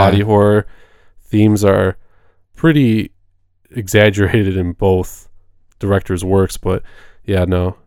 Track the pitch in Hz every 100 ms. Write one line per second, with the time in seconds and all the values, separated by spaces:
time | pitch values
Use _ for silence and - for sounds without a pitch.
0 | 98 101 104 104 104 104 - - - _
1 | _ _ - 107 107 104 101 98 95 -
2 | - _ _ _ _ - 165 151 123 110
3 | - _ _ _ _ _ _ 123 95 107
4 | 107 101 95 117 98 95 87 85 98 92
5 | 92 - - - _ _ _ _ 101 98
6 | - 90 92 98 95 - 95 95 - -
7 | - - - 95 90 90 90 -